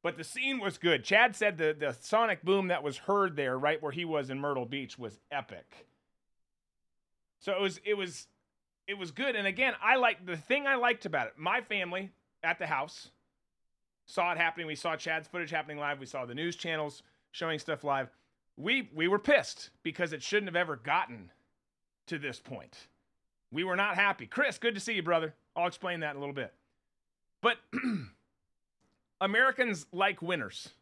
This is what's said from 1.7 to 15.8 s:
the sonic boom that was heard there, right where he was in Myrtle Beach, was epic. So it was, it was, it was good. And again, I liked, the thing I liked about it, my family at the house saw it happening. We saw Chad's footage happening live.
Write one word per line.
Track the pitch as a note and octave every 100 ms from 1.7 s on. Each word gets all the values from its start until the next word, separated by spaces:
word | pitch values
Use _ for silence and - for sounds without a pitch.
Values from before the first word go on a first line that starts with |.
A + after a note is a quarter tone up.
| D3+
the | C#3+ A#2+
sonic | - G#3+ A3+ F#3
boom | E3+ G3 F#3
that | F3
was | D3 -
heard | - G3+ F#3+ D3
there, | C3+ C3
right | D3 D#3
where | D#3
he | C#3
was | E3+ D#3 C3
in | C3+
Myrtle | C#3+ C3+ A#2
Beach, | C#3 C3 -
was | A#2 F#2+ _
epic. | C#3+ - F2 - - - _ _ _ _ _ _ _ _ _ _ _ _ _ _ _
So | -
it | F#3+
was, | G3 F3 G3+
it | G#3
was, | F#3 C3+ - _ _ _ _ _ -
it | G3
was | F3
good. | C#3+ C4+ A3+
And | G3
again, | F#3+ C4 A3
I | G#3 C4
liked, | A#3+ G#3 F3+
the | E3
thing | - C4+ C#4
I | C4+
liked | A#3+ A#3 G3+
about | D#3 A2+
it, | -
my | E3 A#3
family | - G#3 F3 F#3 G3 _ _ _
at | E3 F3
the | E3
house | C#3+ D3+ - - _ _ _ _ _ _ _ _ _ _
saw | - F3
it | E3
happening. | E3 E3 D#3+
We | D3+
saw | E3+ D#3
Chad's | E3 D#3+ D3+
footage | F3+ D#3+
happening | D#3+ D3+
live. | D3